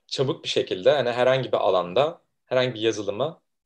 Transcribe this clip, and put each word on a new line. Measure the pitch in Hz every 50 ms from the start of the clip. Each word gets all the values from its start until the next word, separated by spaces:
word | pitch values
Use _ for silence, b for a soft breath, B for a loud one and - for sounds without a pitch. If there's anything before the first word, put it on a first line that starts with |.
| _
çabuk | - - 143 135 135 139 - -
bir | -
şekilde | - 110 - - 101 92 92 127
hani | 151 139 120 120
herhangi | 117 123 123 127 135 135 120 110
bir | 123
alanda | 110 - 101 95 90 87 87 90 127 143 160 170 - _ _ _ _ _
herhangi | _ 127 127 127 127 113
bir | 107
yazılımı, | 110 113 110 107 101 95 101 110 135 160 170 - _ _ _ _ _